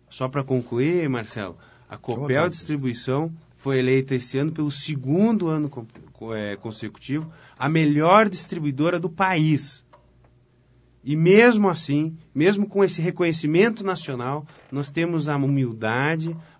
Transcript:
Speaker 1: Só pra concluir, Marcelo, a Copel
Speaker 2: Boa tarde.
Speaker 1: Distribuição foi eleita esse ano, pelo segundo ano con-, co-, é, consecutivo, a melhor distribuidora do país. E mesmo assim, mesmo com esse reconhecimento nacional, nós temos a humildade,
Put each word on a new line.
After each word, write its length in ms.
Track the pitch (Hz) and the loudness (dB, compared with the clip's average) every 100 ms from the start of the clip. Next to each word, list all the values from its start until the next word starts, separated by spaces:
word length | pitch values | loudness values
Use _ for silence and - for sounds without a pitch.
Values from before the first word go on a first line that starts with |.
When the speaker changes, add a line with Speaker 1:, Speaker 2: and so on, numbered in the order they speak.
| _ | _
Speaker 1:
Só 180 | - 131 | -8 -4
pra 120 | 139 | -4
concluir, 640 | 135 131 120 120 147 180 151 | -2 -2 -2 0 0 0 0
Marcelo, 480 | 123 107 113 92 85 - - - | -4 -6 -10 -10 -12 -20 -20 -20
a 80 | - | -14
Copel 220 | - 117 | -8 -6
Speaker 2:
Boa 200 | 143 135 | -2 0
tarde. 160 | 175 170 | 0 -4
Speaker 1:
Distribuição 760 | - 147 131 117 - 135 165 165 _ _ | -6 -4 -4 -6 -4 -4 -4 -8 _ _
foi 200 | 135 135 | -2 0
eleita 360 | 127 135 135 | 2 2 0
esse 240 | 127 - 135 | -4 -2 -4
ano, 120 | 143 | -2
pelo 200 | 156 147 | -2 -6
segundo 800 | 143 - 143 131 165 226 214 170 | -6 -8 -6 -2 2 2 2 0
ano 200 | 156 147 | -2 -4
con-, 180 | 127 113 - - | -8 -16 -20 -20
co-, 240 | - 113 | -16 -8
é, 220 | 107 104 101 | -6 -6 -8
consecutivo, 760 | 113 110 107 - - 147 160 - - - | -10 -10 -12 -12 -8 -8 -8 -18 -20 -6
a 100 | 135 | 0
melhor 640 | 160 151 147 160 208 220 | 2 4 4 6 6 6
distribuidora 680 | 180 - 170 147 135 165 175 | 0 -8 -6 -4 0 0 0
do 120 | 175 | -4
país. 760 | 165 190 175 156 139 - - _ _ _ _ _ _ _ _ _ _ _ _ | -2 0 2 2 2 -2 -16 _ _ _ _ _ _ _ _ _ _ _ _
E 100 | 127 156 | -4 2
mesmo 540 | 165 208 240 214 196 | 6 8 8 6 2
assim, 460 | 160 - 147 160 160 - | 0 -2 -2 -2 -6 -8
mesmo 320 | 135 175 202 196 | 2 2 2 0
com 180 | 202 | 2
esse 160 | 190 - | 2 2
reconhecimento 840 | 175 180 170 165 151 165 226 220 | -4 0 0 0 0 4 4 2
nacional, 640 | 196 180 - 123 123 151 151 - - | -4 -6 -6 -6 -4 -6 -10 -20 -10
nós 200 | 135 139 | -8 -6
temos 380 | 165 170 160 147 | -4 -2 -2 -2
a 80 | 143 | 0
humildade, 1000 | 139 139 123 110 110 120 147 160 165 165 - - | 2 2 0 -2 -2 0 0 -2 -4 -8 -14 -12